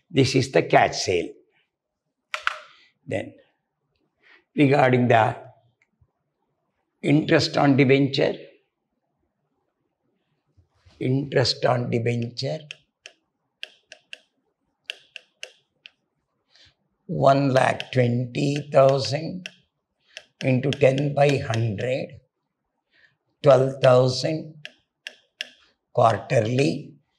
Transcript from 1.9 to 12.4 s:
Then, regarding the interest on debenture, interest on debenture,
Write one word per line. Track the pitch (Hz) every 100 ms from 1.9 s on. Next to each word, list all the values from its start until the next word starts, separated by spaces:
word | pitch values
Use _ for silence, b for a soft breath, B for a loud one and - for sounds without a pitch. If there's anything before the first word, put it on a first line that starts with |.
| _ _ _ _ - - - B B B _ -
Then, | 104 - - _ _ _ _ _ _ _ _ b b _ -
regarding | 139 143 131 123 120
the | 113 113 - - _ _ _ _ _ _ _ _ _ _ _ _ _ _ _
interest | 156 147 - 160 - -
on | 143 131
debenture, | 127 135 135 - - - - _ _ _ _ _ _ _ _ _ _ _ _ _ _ _ _ _ _ _ _ _ _ _ _ -
interest | 127 135 143 139 120 - 135
on | 123 120
debenture, | 120 117 120 120 -